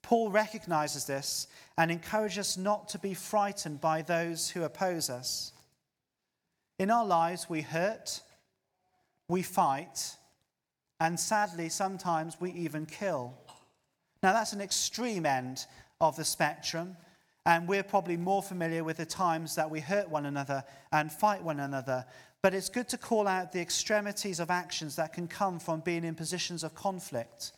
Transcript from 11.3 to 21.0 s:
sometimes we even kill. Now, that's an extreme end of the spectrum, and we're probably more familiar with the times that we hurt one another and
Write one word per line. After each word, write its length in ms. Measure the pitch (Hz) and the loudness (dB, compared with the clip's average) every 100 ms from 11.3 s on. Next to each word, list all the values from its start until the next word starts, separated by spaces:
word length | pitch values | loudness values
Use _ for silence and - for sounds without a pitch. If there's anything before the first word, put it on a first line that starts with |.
| 214 208 170 165 | 2 2 -2 -4
sometimes 720 | - 190 190 180 165 165 - | 0 -2 -2 0 0 0 -4
we 120 | 180 | -6
even 340 | 175 165 151 156 | -4 -4 -4 -6
kill. 480 | - 202 151 123 131 - - _ _ _ _ _ _ | -4 -2 -2 -4 -12 -20 -20 _ _ _ _ _ _
Now, 100 | 190 | 4
that's 200 | 220 214 | 4 0
an 80 | 202 | -4
extreme 640 | 196 - - - 240 202 151 | -2 0 0 -2 -2 2 2
end 400 | 135 127 131 - - - _ | 2 0 -8 -12 -16 -20 _
of 140 | 160 | 2
the 100 | 156 | 2
spectrum, 720 | 151 - 151 - - 165 175 185 - _ _ _ | -4 2 2 2 -4 -4 -6 -12 -20 _ _ _
and 220 | - 170 175 | 4 6 6
we're 160 | 196 | 0
probably 340 | 196 202 175 170 | 4 2 2 -2
more 280 | 180 196 | 0 0
familiar 400 | 190 180 165 165 | -2 -2 0 0
with 140 | 160 160 | -2 -4
the 80 | - | -4
times 500 | - 180 160 160 - | 0 2 2 -2 0
that 120 | 156 | 0
we 120 | 156 | -2
hurt 280 | 143 202 185 | 0 0 2
one 180 | 151 143 | -2 0
another 360 | 143 135 135 - - - | -2 -2 -4 -4 -20 2
and 180 | 151 | 2